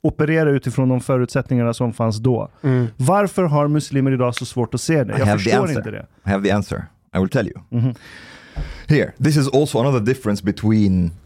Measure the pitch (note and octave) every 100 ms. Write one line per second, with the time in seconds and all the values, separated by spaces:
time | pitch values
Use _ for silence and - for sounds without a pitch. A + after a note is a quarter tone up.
0 | D#3 - D3+ D#3+ D#3 C#3 C3 A#2+ C3 B2+
1 | - B2+ B2 C#3 - B2 A#2 A2+ A#2+ -
2 | A2+ G#2+ B2 A2+ G2+ _ C#3 B2+ A#2 -
3 | C3 G3+ G3+ - F3+ D3 D3 D3+ D3 C#3
4 | C3+ C3 B2 A#2+ B2 B2+ A#2 B2 - D#3+
5 | G#2 A2 G#2 G#2 G2 A2 E3+ C#3 G#2+ G#2
6 | - _ G2 G2 G2+ G#2 G2+ - - _
7 | _ F2 F#2+ C3+ - - - A#2+ B2+ A#2+
8 | - - - - - - - - - D3
9 | - - D#3+ D3+ C3+ C3+ D3 A#2 C3+ B2+
10 | G#2+ C3+ G#2+ G2+ F#2+ - G#2+ A2 G2+ F#2
11 | F2 E2+